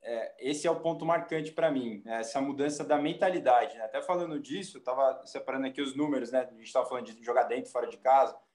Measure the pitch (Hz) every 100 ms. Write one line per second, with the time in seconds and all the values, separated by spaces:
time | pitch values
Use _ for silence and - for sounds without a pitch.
0 | 110 117 - - 131 147 175 165 165 156
1 | 160 170 165 160 156 160 165 135 120 104
2 | 113 113 110 139 135 135 143 147 143 147
3 | 147 175 190 175 135 123 110 - 110 139
4 | 139 180 170 147 131 170 190 135 - 131
5 | 135 - - 139 135 131 135 131 139 135
6 | 151 135 117 131 123 113 113 135 123 127
7 | 110 110 117 123 123 123 120 123 120 -
8 | 127 135 - - _